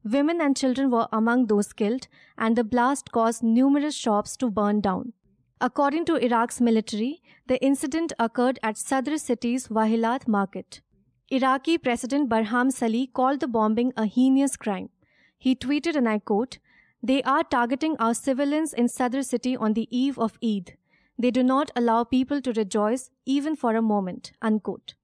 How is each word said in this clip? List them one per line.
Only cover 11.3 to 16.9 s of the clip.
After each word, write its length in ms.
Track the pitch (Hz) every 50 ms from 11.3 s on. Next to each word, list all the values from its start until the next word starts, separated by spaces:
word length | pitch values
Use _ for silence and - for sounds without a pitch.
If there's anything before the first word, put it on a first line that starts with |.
| 269 262
Iraqi 400 | 254 262 262 269 269 320 330 330
President 500 | - 254 233 233 - 226 269 285 294 233
Barham 420 | 233 220 220 208 233 247 247 269
Salih 380 | 254 - 247 226 220 240 269 254
called 320 | _ - 254 262 285 262
the 80 | 339 262
bombing 440 | 226 226 214 220 220 226 240 254 -
a 100 | - 220
heinous 500 | 202 - 247 254 262 262 269 277 269 -
crime. 320 | - - 220 196 185 190 - _ _ _ _ _ _ _ _ _
He 200 | _ - 262 262
tweeted, 400 | 254 - 247 285 294 - 339 311
and 120 | 294 240 226
I 100 | 214 214
quote, 400 | _ - 214 202 247 - - - _ _ _ _ _ _